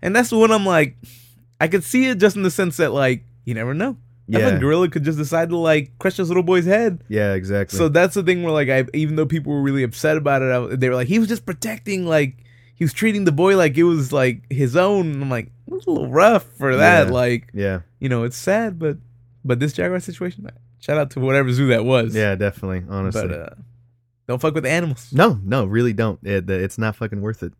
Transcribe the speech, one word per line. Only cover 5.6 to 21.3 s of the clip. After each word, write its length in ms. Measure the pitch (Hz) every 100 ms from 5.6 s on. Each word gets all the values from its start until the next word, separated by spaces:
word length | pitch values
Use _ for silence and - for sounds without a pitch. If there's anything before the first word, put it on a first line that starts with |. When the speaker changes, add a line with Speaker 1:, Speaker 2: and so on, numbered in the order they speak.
| 165 156 135 -
Speaker 1:
crush 200 | 190 185
this 100 | 170
little 160 | 180
boy's 220 | 175 185 170
head. 380 | 208 233 175 -
Speaker 2:
Yeah, 240 | 107 104
exactly. 440 | 95 92 101 98 95
Speaker 1:
So 120 | 160
that's 240 | 156 180
the 80 | 202
thing 220 | 175 180
where, 100 | 170
like, 160 | 156 131
I, 160 | 131 123
even 220 | 151 151 156
though 100 | 151
people 260 | 160 139
were 100 | 147
really 200 | 139 139
upset 340 | 123 - 156 156
about 260 | 143 135
it, 80 | 131
I, 240 | 127 120 131
they 120 | 127
were 60 | 127
like, 120 | 123
"He 100 | 220
was 100 | 220
just 200 | 233 -
protecting, 580 | 170 220 214 214 190 170
like, 320 | 160 139 - - _ _ -
he 80 |
was 100 | 160
treating 320 | - 220 208 185
the 60 |
boy 260 | 147 185 190
like 180 | 160 139
it 80 |
was, 300 | 175 165 127
like, 300 | 139 127 117 -
his 240 | 131 131 147
own." 360 | 190 202 165
And 100 | 139
I'm 80 | 139
like, 200 | 123 - - -
"That's 200 | 381 370
a 20 |
little 220 | 311 127
rough 340 | 139 208 220 - -
for 160 | 135 131
that." 300 | 165 170 135
Speaker 2:
Yeah. 60 |
Speaker 1:
Like, 360 | 123 123 120 - 101
Speaker 2:
Yeah. 240 | 98 92 - -
Speaker 1:
you 80 | 135
know, 160 | 120
it's 140 | 120 -
sad, 400 | - 208 226 170
but, 200 | 160 147 - _ _ _
but 160 | 131 123
this 140 | 147
jaguar 260 | 156 175 180
situation, 480 | - 170 180 - 208 - _ _
shout 200 | - 151
out 100 | 139
to 80 | 139
whatever 320 | 131